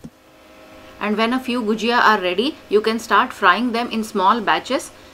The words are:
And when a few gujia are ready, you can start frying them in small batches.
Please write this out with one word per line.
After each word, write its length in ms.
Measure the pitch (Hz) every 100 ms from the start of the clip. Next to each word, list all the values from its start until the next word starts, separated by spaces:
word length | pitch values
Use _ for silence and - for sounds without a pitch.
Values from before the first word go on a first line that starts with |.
| - - _ - - - - - - -
And 160 | 208 214
when 160 | 226
a 80 | 254
few 220 | 247 240
gujia 380 | 214 214 226 240
are 200 | - 214
ready, 380 | 180 180 269 - -
you 120 | 202
can 160 | 220 226
start 340 | - 208 247
frying 400 | - 190 190 247
them 200 | 226 240
in 120 | 220
small 380 | 214 202 185 196
batches. 500 | 180 160 - 277 - - -